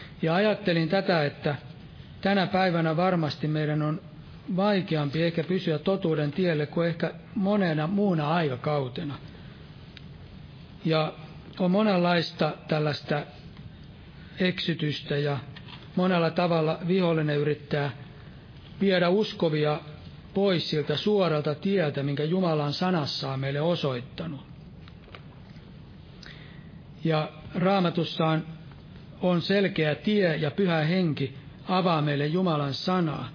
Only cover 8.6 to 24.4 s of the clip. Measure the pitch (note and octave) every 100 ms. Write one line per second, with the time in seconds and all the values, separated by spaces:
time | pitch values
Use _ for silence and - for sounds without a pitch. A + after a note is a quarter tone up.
8.6 | D#3 D3 C3 B2 D#3+ B2 - - - -
9.6 | - - - - - - - - - -
10.6 | - - E3 D#3 D#3 - - - - -
11.6 | F3+ F#3+ A3 F#3 F3 F3 D#3 - D#3 D3
12.6 | - D#3 D3+ C#3 - D3 D3 - - -
13.6 | - - - - - - - - F#3 F3+
14.6 | - D#3+ D3+ C#3 - C#3+ D3 C#3 - -
15.6 | - - - - F3+ F3+ E3 E3 F3 E3+
16.6 | D#3 D#3+ E3+ F#3+ F3 E3 D#3 D3 D3 D3
17.6 | - D3 C#3+ - - - - - - -
18.6 | - - G3 F#3 F3 G3 G#3+ - E3+ D3+
19.6 | D3 D3+ - - - - - F#3+ G3+ F3
20.6 | - D#3 C#3+ C#3+ - G#3 F3 D3+ D3+ C#3+
21.6 | F#3+ G3 D3+ C3+ C#3 C#3+ D3+ F#3 F3+ D#3
22.6 | D3 C#3+ F#3 F3+ C3+ - C#3 C3+ C3+ C#3+
23.6 | D#3+ F3 D3 B2+ B2 - E3 C#3